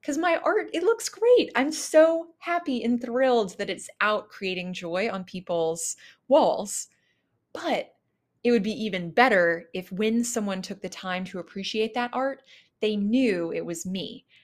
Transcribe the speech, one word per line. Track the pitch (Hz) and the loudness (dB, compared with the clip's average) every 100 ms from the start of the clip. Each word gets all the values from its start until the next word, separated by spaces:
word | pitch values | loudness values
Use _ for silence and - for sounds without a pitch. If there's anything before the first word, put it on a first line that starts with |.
'Cause | - 285 | -4 -2
my | 349 330 | 0 2
art, | - 381 330 | 2 0 0
it | 330 | -2
looks | 339 453 - | 0 0 -2
great. | - 466 494 - | 0 6 6 6
I'm | - 277 | 0 -2
so | 311 - 311 320 330 330 _ | -2 2 6 6 4 -4 _
happy | - 349 339 247 233 | -4 -4 -2 -2 0
and | 240 | 0
thrilled | 240 240 262 240 202 - | -2 2 4 4 2 -4
that | 202 | -6
it's | 190 - - | -6 -10 -2
out | 208 214 - | 0 0 -4
creating | - 190 185 180 | -8 -6 -6 -6
joy | 180 175 175 220 | -8 -6 -4 -2
on | 190 185 | -4 -8
people's | 185 180 170 165 165 - - - _ _ | -12 -4 -2 -2 -2 -6 -10 -16 _ _
walls. | 277 220 - 202 - - _ _ _ _ _ _ | 4 4 2 -4 -8 -10 _ _ _ _ _ _
But | - 349 208 - _ _ _ _ _ | -10 -4 -4 -4 _ _ _ _ _
it | 240 | 2
would | 240 | 2
be | 196 196 | 2 -4
even | 220 185 170 | -4 -4 -2
better | 165 247 202 170 170 175 | 4 6 6 4 0 -4
if | - 180 | -10 -10
when | 185 214 233 | -4 0 0
someone | 240 233 208 190 | 0 -4 -4 -4
took | 185 202 | -8 -10
the | 185 | -10
time | - 185 185 185 | -10 -6 -6 -6
to | 185 | -10
appreciate | 170 202 196 220 220 220 | -10 -10 -6 -4 -4 -4
that | 240 | -4
art, | 240 269 269 _ - _ _ | -2 -4 -6 _ -20 _ _
they | 214 214 | -2 0
knew | 202 240 247 185 165 | 2 2 2 0 -2
it | 170 165 | -6 -6
was | 170 185 | -8 -6
me. | 190 160 - _ _ | -8 -8 -12 _ _